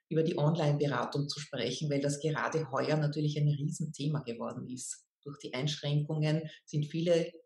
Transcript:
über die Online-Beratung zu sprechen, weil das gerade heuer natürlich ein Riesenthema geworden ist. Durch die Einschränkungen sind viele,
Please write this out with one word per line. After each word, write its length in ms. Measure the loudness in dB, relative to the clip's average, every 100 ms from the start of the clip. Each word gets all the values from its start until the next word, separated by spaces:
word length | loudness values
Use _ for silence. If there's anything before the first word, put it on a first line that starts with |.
| _
über 120 | 2
die 160 | 2 4
Online-Beratung 880 | 4 4 4 4 2 2 0 -2 -2
zu 120 | -4
sprechen, 500 | -6 -4 -2 -2 0
weil 100 | 0
das 200 | 0 0
gerade 500 | 0 0 0 0 -2
heuer 280 | -2 2 2
natürlich 380 | 2 2 0 4
ein 80 | 2
Riesenthema 720 | 2 -2 -4 -6 -4 -2 -2
geworden 480 | -4 -6 -8 -8 -10
ist. 400 | -10 -10 -12 _ _
Durch 160 | -16 -12
die 160 | -8 -4
Einschränkungen 880 | -2 -2 0 0 0 0 2 2 -2 -10 -6
sind 200 | -4 -2
viele, 460 | -2 2 4 2 -6